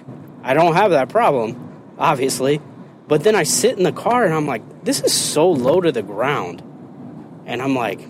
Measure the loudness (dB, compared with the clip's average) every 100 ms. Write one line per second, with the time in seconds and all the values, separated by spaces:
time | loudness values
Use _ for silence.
0 | -18 -18 -18 -10 0 4 4 4 4 4
1 | 2 2 2 2 -2 -6 -14 -20 -16 -2
2 | 0 2 0 0 0 -2 -6 -20 -20 -10
3 | -2 2 2 2 0 0 0 2 0 0
4 | 0 2 2 0 -2 -6 -10 -10 -6 -2
5 | -2 -2 -2 2 2 2 2 2 2 -2
6 | -4 -4 -2 -2 -6 -10 -16 -20 -20 -18
7 | -18 -18 -18 -18 -10 -6 -2 -2 -2 -6